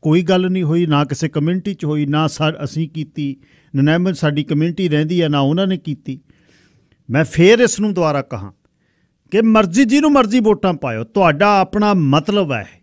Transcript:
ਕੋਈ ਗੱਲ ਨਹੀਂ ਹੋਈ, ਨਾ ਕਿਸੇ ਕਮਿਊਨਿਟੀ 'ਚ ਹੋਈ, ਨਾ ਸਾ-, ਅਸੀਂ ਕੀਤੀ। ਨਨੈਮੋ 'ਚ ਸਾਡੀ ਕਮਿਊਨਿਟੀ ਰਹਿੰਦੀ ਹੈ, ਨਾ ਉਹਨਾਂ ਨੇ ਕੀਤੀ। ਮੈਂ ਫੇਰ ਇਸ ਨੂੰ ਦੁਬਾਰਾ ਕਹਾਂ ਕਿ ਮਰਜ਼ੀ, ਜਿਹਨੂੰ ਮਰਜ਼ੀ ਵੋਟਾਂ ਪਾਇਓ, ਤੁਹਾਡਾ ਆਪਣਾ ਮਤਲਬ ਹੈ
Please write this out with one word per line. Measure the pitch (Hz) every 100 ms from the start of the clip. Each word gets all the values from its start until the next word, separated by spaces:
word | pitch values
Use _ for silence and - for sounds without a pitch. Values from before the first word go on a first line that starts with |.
ਕੋਈ | 160 160
ਗੱਲ | 175 185 185
ਨਹੀਂ | 185
ਹੋਈ, | 160 165 175
ਨਾ | 147
ਕਿਸੇ | 143 143 156
ਕਮਿਊਨਿਟੀ | 151 151 185 208
'ਚ | 196
ਹੋਈ, | - 151 143
ਨਾ | 151 156
ਸਾ-, | - 156 160
ਅਸੀਂ | 143 156 160
ਕੀਤੀ। | 160 151 - 143 135 _ _ _ 135
ਨਨੈਮੋ | 143 165 185
'ਚ | 180
ਸਾਡੀ | 156 147
ਕਮਿਊਨਿਟੀ | 151 151 165 170 185
ਰਹਿੰਦੀ | 147 156 180
ਹੈ, | 160
ਨਾ | 147
ਉਹਨਾਂ | 139 165 196
ਨੇ | 185
ਕੀਤੀ। | - 143 - 131 _ _ _ _ _ _ _ _ -
ਮੈਂ | 123
ਫੇਰ | 156 - 180 226
ਇਸ | 240 -
ਨੂੰ | 208
ਦੁਬਾਰਾ | 180 160 143
ਕਹਾਂ | 127 113 98 _ _ _ _ _ _ _ _
ਕਿ | 202
ਮਰਜ਼ੀ, | 220 220 196 185
ਜਿਹਨੂੰ | 254 277 302
ਮਰਜ਼ੀ | 285 240 247
ਵੋਟਾਂ | 220 208 190
ਪਾਇਓ, | 160 135 110
ਤੁਹਾਡਾ | 113 202 175 147 202 202
ਆਪਣਾ | 185 208 208
ਮਤਲਬ | 196 143 143 - 202 170
ਹੈ | 120 95 -